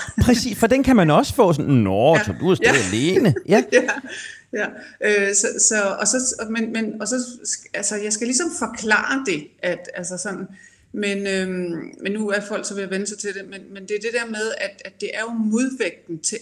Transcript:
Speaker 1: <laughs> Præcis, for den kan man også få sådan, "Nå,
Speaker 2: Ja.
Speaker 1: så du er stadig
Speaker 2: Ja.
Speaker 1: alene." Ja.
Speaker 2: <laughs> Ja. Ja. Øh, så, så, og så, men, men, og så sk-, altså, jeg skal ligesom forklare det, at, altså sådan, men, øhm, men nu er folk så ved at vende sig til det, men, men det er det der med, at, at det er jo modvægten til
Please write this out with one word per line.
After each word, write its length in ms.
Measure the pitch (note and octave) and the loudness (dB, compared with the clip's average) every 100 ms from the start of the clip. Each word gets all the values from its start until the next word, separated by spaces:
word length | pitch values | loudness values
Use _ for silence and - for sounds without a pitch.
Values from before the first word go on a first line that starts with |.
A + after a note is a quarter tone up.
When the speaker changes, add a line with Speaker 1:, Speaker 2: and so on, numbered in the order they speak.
| - | -4
Speaker 1:
<laughs> 140 | - A3 | 0 4
Præcis, 320 | A#3 B3 - | 4 0 0
for 80 | G3+ | 2
den 160 | C4 | 4
kan 140 | C4 A#3+ | 6 6
man 140 | D#3+ | 8
også 240 | D#3+ C#4 | 6 4
få 180 | - F#3+ | 4 4
sådan, 220 | C#3+ - | 4 4
"Nå, 400 | C3 G2 G2 C#3 D#3 | 4 4 4 6 4
Speaker 2:
Ja. 80 | |
Speaker 1:
så 100 | G#2+ - | 2 0
du 100 | F3 | 2
er 40 | |
stadig 200 | D#3+ A#3 - F#2+ | 4 4 4 2
Speaker 2:
Ja. 40 | G#2+ | 0
Speaker 1:
alene." 360 | D#3+ F#3+ A3 - - | 2 4 4 4 4
Ja. 140 | A3 - | 2 4
Speaker 2:
<laughs> 40 | |
Ja. 180 | B3 B3+ C4+ - - - - _ | 2 2 -4 -8 -14 -14 -18 _
Ja. 140 | A3 G3+ - - - G#3 G#3 G3+ | -6 -6 -8 -18 -4 2 2 2
Øh, 60 | |
så, 120 | G#3 - - - | 0 0 0 2
så, 280 | A3 G3 - | 2 0 0
og 80 | G3+ | 0
så, 380 | B3+ B3+ - A3 | 0 -2 -6 -4
men, 220 | A3+ A3 | -4 -2
men, 280 | A3+ A3 A3 | -2 -4 -6
og 80 | A3 | -4
så 80 | B3+ B3 - | -4 -6 -10
sk-, 260 | G#3 - - | -10 -10 -10
altså, 220 | - G3+ G#3+ | -8 -6 -4
jeg 160 | G#3 | -4
skal 140 | G#3 A#3+ | -4 -2
ligesom 220 | C4 E4+ - | -2 -2 -4
forklare 640 | A3+ - G#3+ G#3 - C4+ C4+ | -4 -4 0 0 0 -2 -2
det, 200 | D3+ - _ | -4 -6 _
at, 280 | F3+ E3 - | -6 -6 -8
altså 240 | - F3 F3+ | -12 -10 -8
sådan, 280 | G#3 G3 F#3+ - - _ _ | -8 -8 -10 -14 -20 _ _
men, 340 | G#3 G3+ G3 G3 | -4 -2 -2 -2
øhm, 540 | F#3+ F#3 F#3 F3+ E3 - - | -2 -2 -4 -4 -6 -10 -8
men 100 | G3 | -6
nu 160 | G#3+ G#3 | -4 -2
er 120 | G3+ G#3 | -4 -4
folk 180 | G#3 G#3 | -6 -6
så 80 | |
ved 80 | G3+ | -8
at 80 | F#3 | -6
vende 160 | F#3+ G#3 | -6 -6
sig 120 | G#3 | -8
til 100 | G#3 | -8
det, 80 | G3 F#3 | -10 -12
men, 100 | G3 - | -16 -16
men 100 | G3 | -16
det 80 | F#3+ | -8
er 100 | G#3 | -6
det 100 | A#3 | -4
der 120 | A#3 A3+ | -4 -4
med, 220 | G#3+ A3 - | -6 -6 -6
at, 240 | G3 - | -8 -10
at 160 | F#3+ - | -18 -10
det 100 | - | -8
er 60 | G#3+ | -6
jo 120 | A3+ | -6
modvægten 840 | A3+ G#3+ A3+ C4 C4 G3 - - D#3+ | -2 0 0 0 -2 -6 -6 -12 -8
til 200 | - A3 | -6 -6